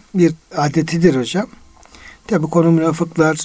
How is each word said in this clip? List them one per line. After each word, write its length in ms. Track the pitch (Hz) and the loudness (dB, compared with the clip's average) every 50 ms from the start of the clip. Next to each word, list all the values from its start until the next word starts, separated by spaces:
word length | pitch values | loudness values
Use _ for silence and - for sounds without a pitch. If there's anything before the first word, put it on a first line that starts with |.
| - _ - | -14 _ 0
bir 180 | 190 170 165 165 - _ - - | 0 0 0 0 -4 _ -10 -6
adetidir 600 | - 147 147 147 165 156 160 160 170 170 175 139 | -4 -4 -2 -2 -2 -2 -2 -2 2 2 2 2
hocam. 320 | 131 120 - - 180 247 - - - - - - - - - - - - - - - - | 2 -2 -4 -4 -6 -6 -6 -12 -20 -20 -20 -20 -20 -20 -20 -20 -20 -20 -20 -20 -16 -6
Tabii 200 | - 214 165 156 | -2 -2 -2 -2
konu 240 | 151 - 175 165 165 | 0 0 2 2 4
münafıklar, 680 | 165 160 160 165 156 165 170 165 - 165 156 156 156 156 | 2 2 2 0 -2 -2 -6 -4 0 0 0 0 0 -4